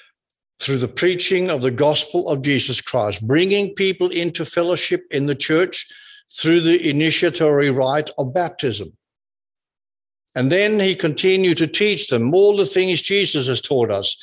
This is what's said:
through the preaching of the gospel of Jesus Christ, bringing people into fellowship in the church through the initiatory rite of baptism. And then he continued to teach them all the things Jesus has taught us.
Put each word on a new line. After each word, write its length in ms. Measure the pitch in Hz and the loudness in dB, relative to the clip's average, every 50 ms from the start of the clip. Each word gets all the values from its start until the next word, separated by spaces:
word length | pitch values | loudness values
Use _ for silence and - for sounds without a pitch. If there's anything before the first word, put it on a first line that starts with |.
| - _ _ _ _ _ _ _ _ _ _ - | -20 _ _ _ _ _ _ _ _ _ _ -10
through 180 | - 135 135 127 | -6 -4 -4 -2
the 100 | 127 120 | -4 -4
preaching 600 | - - 170 180 180 175 175 - 190 180 180 185 | -4 -2 -2 0 0 0 -2 0 0 0 0 -2
of 120 | 160 135 | -2 -2
the 100 | 120 131 | -2 -2
gospel 560 | 120 117 143 147 151 143 - - - 175 180 - | 0 2 2 2 2 0 -2 -4 -4 -4 -2 -2
of 120 | 151 139 | -2 -2
Jesus 400 | 131 143 143 123 - - 123 - | -2 0 0 0 0 -2 -4 -4
Christ, 440 | - - - 127 107 104 98 92 110 110 | -4 -4 -2 -2 -2 -2 -4 -4 -2 0
bringing 480 | 135 160 185 196 202 202 202 190 202 | 0 2 2 2 2 2 0 -2 -4
people 340 | - 196 190 180 - 180 180 | -2 -2 -2 0 0 -2 -2
into 340 | 175 170 170 175 165 - 160 | -2 -2 -4 -4 -4 -6 -8
fellowship 600 | - - 175 170 175 180 165 - - 180 - - - | -6 -2 -2 0 0 0 -2 -2 -2 -2 -4 -4 -4
in 140 | - 139 143 | -4 -2 -2
the 100 | 143 143 | -2 -2
church 520 | 143 - - 156 165 190 185 - - - - - - - - - - _ - | -2 -2 0 2 2 2 0 -2 -4 -8 -8 -12 -20 -20 -20 -20 -20 _ -12
through 300 | - - - 156 170 175 | -8 -4 0 2 4 4
the 280 | 160 165 170 175 170 160 | 4 4 4 2 2 0
initiatory 800 | 139 147 156 160 156 - 175 170 - - 165 151 147 143 143 143 | 0 0 0 0 2 2 0 0 0 2 2 2 4 4 2 2
rite 400 | 131 135 131 131 139 151 151 - - - | 2 0 0 0 0 -2 -2 -4 -6 -6
of 160 | 143 127 127 | -6 -4 -2
baptism. 580 | 180 175 170 175 - - 127 104 95 95 80 - _ _ _ _ _ _ _ _ _ _ _ _ _ _ _ _ _ _ _ _ _ _ _ _ _ _ _ - | -4 -4 -4 -4 -6 -4 -4 -4 -6 -8 -12 -16 _ _ _ _ _ _ _ _ _ _ _ _ _ _ _ _ _ _ _ _ _ _ _ _ _ _ _ -4
And 160 | 131 127 135 | -2 0 2
then 280 | 170 190 208 214 214 208 | 2 2 2 2 2 2
he 160 | 190 190 185 | 2 2 0
continued 600 | - - 160 147 - - 185 190 190 190 180 165 - | 0 -2 -2 -2 0 2 2 4 4 4 2 2 2
to 100 | 160 156 | 0 -2
teach 400 | - - 208 214 202 147 - - | 0 0 0 0 0 -2 -2 -2
them 260 | 131 117 117 123 165 | -2 0 0 2 4
all 240 | 190 202 208 208 202 | 4 4 4 4 4
the 80 | 190 | 0
things 360 | 190 - 185 185 185 175 - | 0 0 0 0 0 0 -2
Jesus 460 | - - 196 202 190 - - 151 127 131 | -2 0 0 0 0 0 0 -2 -2 -2
has 140 | 127 - | -2 -4
taught 300 | - - 143 127 117 107 | -2 -2 0 0 0 0
us. 300 | 101 98 104 - - - | 0 -2 -2 -4 -6 -8